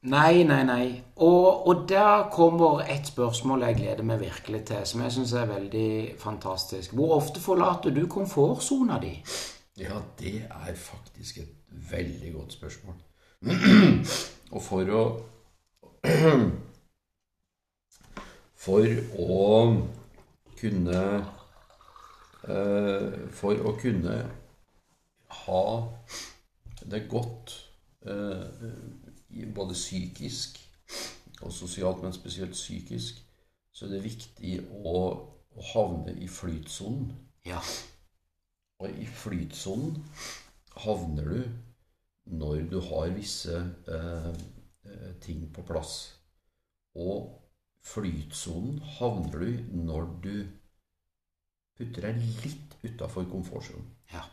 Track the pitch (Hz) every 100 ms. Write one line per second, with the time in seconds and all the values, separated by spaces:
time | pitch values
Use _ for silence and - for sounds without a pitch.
0 | 131 139 156 175 165 139 131 123 127 123
1 | - - 165 175 180 185 - 180 143 190
2 | 208 208 202 - 170 165 165 143 - 139
3 | - - 120 113 131 131 120 117 107 104
4 | 113 110 92 - - 107 107 104 98 117
5 | 123 123 123 120 117 101 101 110 110 110
6 | 110 - 107 107 95 92 - 95 87 113
7 | 156 156 143 - 175 185 180 175 - 135
8 | 175 - 196 - 147 247 - 277 247 156
9 | - 78 - - - - _ - 95 104
10 | - - - 104 117 - - 90 - -
11 | - - - - 76 - _ 85 78 82
12 | 80 - 80 78 64 - 76 - 98 85
13 | - _ _ _ 120 180 208 202 190 -
14 | - - - - - - - 95 95 107
15 | 113 113 - - _ _ _ _ - _
16 | - 160 160 143 101 80 - - _ _
17 | _ _ _ _ _ _ _ _ _ _
18 | - - - - _ _ - 98 113 117
19 | 113 98 87 92 101 110 117 107 80 -
20 | - - - _ _ - 110 98 87 90
21 | 98 101 98 - - - _ _ - -
22 | - - - - - 101 101 101 101 98
23 | - - - - 101 104 110 110 127 101
24 | 82 113 117 - - _ _ _ _ _
25 | _ _ _ - - 92 101 113 117 -
26 | - - - - _ _ - - - 107
27 | - - 117 - - - - _ _ _
28 | - 101 101 95 95 - 113 113 113 -
29 | - - _ - - 101 95 90 - 95
30 | 90 - 120 - - - - _ _ -
31 | - - - - - 87 90 - 92 90
32 | 92 90 87 87 90 - - 90 - 120
33 | - - - _ _ _ _ - 101 98
34 | 104 113 - - 85 92 92 101 98 90
35 | 92 - - - _ - - 113 98 85
36 | 76 90 92 - 90 80 76 - 101 123
37 | - - - _ - 85 - - - -
38 | _ _ _ _ _ _ _ _ 95 -
39 | 117 - 110 90 78 - 95 104 156 151
40 | - - - - - _ _ - 98 101
41 | 85 73 76 101 123 117 - _ _ _
42 | _ _ - 82 76 76 85 95 - -
43 | 82 92 104 - - 85 87 87 - 82
44 | 85 85 82 82 82 - - _ 101 101
45 | 95 87 - 78 78 87 90 82 76 -
46 | - - _ _ _ _ _ _ _ -
47 | 87 101 - - _ _ _ _ - -
48 | 98 78 76 - - 85 113 147 - -
49 | 123 101 76 73 95 120 117 92 82 78
50 | 85 87 95 104 95 - _ _ _ _
51 | _ _ _ _ _ _ _ _ 113 -
52 | 104 117 117 110 - - - - 117 117
53 | - - 90 95 90 - - - 80 -
54 | _ 85 -